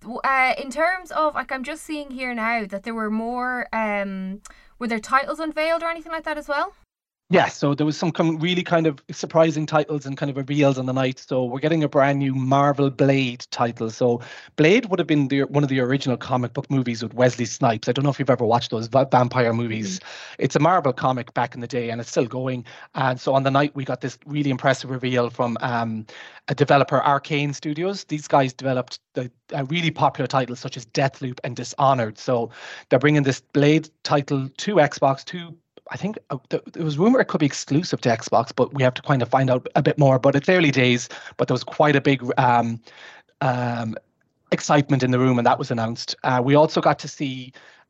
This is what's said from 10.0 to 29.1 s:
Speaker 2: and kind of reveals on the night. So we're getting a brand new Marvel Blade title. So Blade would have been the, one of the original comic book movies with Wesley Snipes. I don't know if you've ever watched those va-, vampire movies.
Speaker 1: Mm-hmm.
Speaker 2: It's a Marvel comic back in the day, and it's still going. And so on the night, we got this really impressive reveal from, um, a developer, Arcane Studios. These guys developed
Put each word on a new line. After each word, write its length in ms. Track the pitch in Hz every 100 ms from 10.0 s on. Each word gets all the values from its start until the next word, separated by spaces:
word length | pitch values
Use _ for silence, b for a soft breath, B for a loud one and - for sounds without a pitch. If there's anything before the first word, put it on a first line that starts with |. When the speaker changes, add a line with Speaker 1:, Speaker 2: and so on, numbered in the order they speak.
| 135
Speaker 2:
and 100 | 135
kind 140 | 143
of 60 | 135
reveals 420 | 135 143 139 131
on 80 | 127
the 60 |
night. 260 | 131 131 131
So 260 | - 131 123
we're 140 | 135
getting 240 | 151 160
a 40 | 147
brand 300 | 147 139 139
new 160 | 139
Marvel 560 | 131 131 139 143 139 139
Blade 560 | 127 135 135 131 120 -
title. 400 | - 120 120 113
So 280 | - 127 120 120 B B -
Blade 320 | 151 220 233
would 100 | 175
have 100 | 156
been 200 | 151 135
the, 160 | 139
one 180 | 139 143
of 80 | 143
the 100 | 131
original 380 | 123 135 135 120
comic 360 | - 127 120
book 180 | 143 -
movies 320 | 139 123 117
with 100 | 117
Wesley 320 | 113 127 127 117
Snipes. 420 | - 127 110 -
I 40 |
don't 120 | 123
know 60 | 143
if 80 | 131
you've 140 | 135
ever 140 | 127 113
watched 260 | 120 120
those 160 | 113 113
va-, 200 | 127 131
vampire 420 | 127 123 127 117
movies. 460 | 117 120 110 101 92
Speaker 1:
Mm-hmm. 360 | - - - -
Speaker 2:
It's 120 | 135 151
a 40 |
Marvel 320 | 156 185 139
comic 400 | 123 131 127 117 -
back 180 | 123
in 80 | 127
the 60 | 120
day, 240 | 123 117
and 100 | 117
it's 80 | 117
still 160 | - 120
going. 400 | 127 131 127 120 B B -
And 260 | 131 127
so 140 | - 135
on 80 |
the 80 | 135
night, 240 | 139 147 143
we 100 | 135
got 160 | 127
this 160 | 139 - -
really 240 | 147 143
impressive 400 | 127 143 131 123
reveal 400 | 127 127 123 120
from, 260 | 120 120 113
um, 460 | 131 120 113 110 110 B B B -
a 80 | 139
developer, 440 | 143 143 131 139
Arcane 500 | 147 139 - 147 143
Studios. 520 | 135 160 151 180 196 -
These 220 | 151 147
guys 260 | 151 135
developed 480 | - 131 127 123 - _